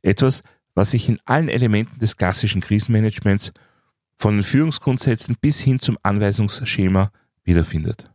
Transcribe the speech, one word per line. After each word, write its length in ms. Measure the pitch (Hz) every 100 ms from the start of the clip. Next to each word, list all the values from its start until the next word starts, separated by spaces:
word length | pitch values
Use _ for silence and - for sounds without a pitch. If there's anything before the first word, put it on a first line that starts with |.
Etwas, 400 | - 101 131 131 _ _ _
was 160 | - 101
sich 180 | 117 -
in 100 | 113
allen 240 | - 135 160
Elementen 500 | 110 123 104 120 -
des 180 | 113 -
klassischen 440 | 90 - 104 92
Krisenmanagements, 920 | - 104 - 110 110 - 104 98 - _ _ _ _ _ _ _
von 140 | 107
den 80 | 104
Führungsgrundsätzen 920 | 101 135 160 - - 135 135 113 - -
bis 200 | 147 147
hin 200 | - 127
zum 180 | - 110
Anweisungsschema, 1080 | 101 101 101 98 101 - 131 - 92 95 98 _ _ _
wiederfindet. 680 | - 85 80 80 78 - -